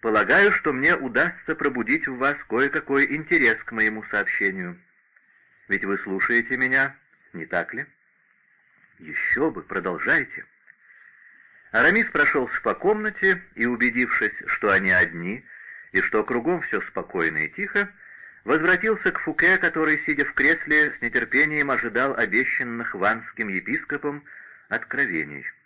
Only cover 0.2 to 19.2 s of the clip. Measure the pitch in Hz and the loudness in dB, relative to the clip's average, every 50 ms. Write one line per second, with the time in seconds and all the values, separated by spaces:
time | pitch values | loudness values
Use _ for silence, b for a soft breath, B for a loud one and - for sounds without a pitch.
0.2 | 104 95 135 180 202 202 202 - - 160 139 127 135 156 180 156 135 127 113 123 | 4 4 4 6 6 6 4 2 0 0 0 2 2 2 2 2 0 -2 0 0
1.2 | 151 175 175 - - - 160 156 156 147 131 123 113 107 131 160 - - 135 123 | 0 0 -2 -8 -6 -6 -6 -2 -2 -2 -2 -2 -2 0 0 0 0 -4 -4 -2
2.2 | 131 139 143 143 - _ 110 117 135 139 135 156 143 - 139 139 143 - 135 151 | -2 -2 -2 -2 -6 _ 0 2 2 2 0 -2 -4 0 2 2 2 2 0 -4
3.2 | 156 - 175 165 135 117 110 110 - - - 113 110 107 107 107 107 - - 104 | -2 0 2 4 4 4 2 2 -4 -10 -2 0 0 0 0 -2 -10 -4 -2 -2
4.2 | 101 92 - - 101 98 95 95 92 87 87 - _ _ _ _ _ _ _ _ | -2 0 -2 0 0 -2 -2 -2 -6 -8 -10 -12 _ _ _ _ _ _ _ _
5.2 | _ _ _ _ _ _ _ _ _ _ 101 95 95 98 101 98 - 104 95 95 | _ _ _ _ _ _ _ _ _ _ -4 -2 0 -2 -4 -4 -2 -4 -4 -2
6.2 | 95 - 120 120 117 - 131 127 131 127 131 135 135 139 139 _ _ _ _ _ | 0 2 2 0 0 0 -2 -2 0 0 2 2 0 0 -2 _ _ _ _ _
7.2 | _ _ _ 87 80 80 - 87 82 - - 113 143 143 _ _ _ _ _ _ | _ _ _ -14 -12 -4 -2 -4 -2 -4 -8 -10 -12 -12 _ _ _ _ _ _
8.2 | _ _ _ _ _ _ _ _ _ _ _ _ _ _ _ _ 82 78 76 - | _ _ _ _ _ _ _ _ _ _ _ _ _ _ _ _ -18 -10 -8 -6
9.2 | - - - 110 143 160 - 90 80 - - 95 85 95 90 80 82 107 147 165 | -2 0 0 2 2 0 -2 -4 -12 -6 -6 -4 -2 -2 -4 -2 -2 0 0 0
10.2 | 131 - - - - _ _ _ _ _ - _ b b b b b b b b | -2 -4 -10 -16 -16 _ _ _ _ _ -20 _ b b b b b b b b
11.2 | b b b b b b b b b b - 110 123 151 185 220 226 - - - | b b b b b b b b b b 0 4 4 6 4 4 2 0 2 2
12.2 | 147 147 - 147 127 120 - - - 113 98 - - 180 214 214 214 214 202 - | 2 4 4 0 0 -2 -4 -4 -2 -2 -2 0 2 0 0 2 0 -6 -6 0
13.2 | - 190 190 180 - - _ - 113 120 123 113 120 123 117 123 123 120 - - | 2 2 2 2 -2 -16 _ -2 0 0 0 2 0 0 2 2 0 0 0 0
14.2 | 113 104 - - - - - - - 104 98 95 95 95 92 90 90 85 80 85 | 0 -2 -4 -6 -6 -6 -4 0 2 4 4 4 4 4 4 4 4 2 0 -6
15.2 | 85 90 104 131 B B B B B B B B B B B 95 90 - - 107 | -6 -6 -6 -8 B B B B B B B B B B B -2 -2 2 0 0
16.2 | 104 - 131 120 117 151 180 170 - - - 101 87 - - - 87 - - 92 | 0 2 0 -2 0 0 -2 -2 -2 -4 -4 -4 -4 -4 -8 -8 -10 -6 -4 0
17.2 | 82 82 78 78 78 78 - - 202 202 - 202 202 190 B B B B B B | 0 0 0 -2 -4 -4 -4 -8 -10 -2 -2 -2 -2 -2 B B B B B B
18.2 | B B B B B 104 135 156 156 170 185 180 185 220 220 - - 190 - - | B B B B B 0 0 2 4 4 2 2 4 0 0 2 0 -2 -2 0